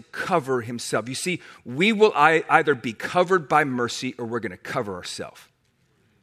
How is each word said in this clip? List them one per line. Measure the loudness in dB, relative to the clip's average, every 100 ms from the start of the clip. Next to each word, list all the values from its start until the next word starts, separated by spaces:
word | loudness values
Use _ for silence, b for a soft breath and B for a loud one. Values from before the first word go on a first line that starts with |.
| -10
cover | -10 -2 0 0 -2
himself. | -2 -8 -4 -4 -4
You |
see, | -6 -4 -6 B B
we | -12 0 2
will | 4 4 6
ei-, | 6 4 4
either | 4 4
be | 0 -2
covered | -6 -2 0 2 2 2
by | 2
mercy | 2 -2 -4 -4 -8 -8
or | -6
we're | -4
gonna | -6 -10
cover | -8 -6 -6 -8
ourselves. | -10 -12 -14 -16 -20 _ _ _ _ _ _ _